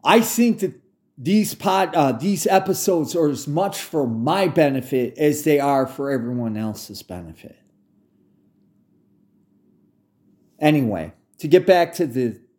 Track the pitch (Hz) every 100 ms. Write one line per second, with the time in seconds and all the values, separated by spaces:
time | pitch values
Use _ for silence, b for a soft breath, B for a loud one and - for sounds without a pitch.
0 | 147 220 226 - 240 - 190 - _ _
1 | _ - 127 214 202 - - 190 180 170
2 | 139 113 175 185 220 190 185 180 - 175
3 | 147 170 151 135 - 151 196 196 - 160
4 | 131 113 123 190 185 160 143 135 127 131
5 | 120 - 151 147 156 147 139 139 131 -
6 | 139 131 117 123 117 107 110 104 - 98
7 | - 90 82 80 - - _ _ _ _
8 | _ _ _ _ _ _ _ _ _ _
9 | _ _ _ _ _ _ _ _ _ _
10 | _ _ _ _ _ _ 151 151 120 95
11 | 80 _ _ _ 156 180 185 180 165 -
12 | 156 127 123 101 _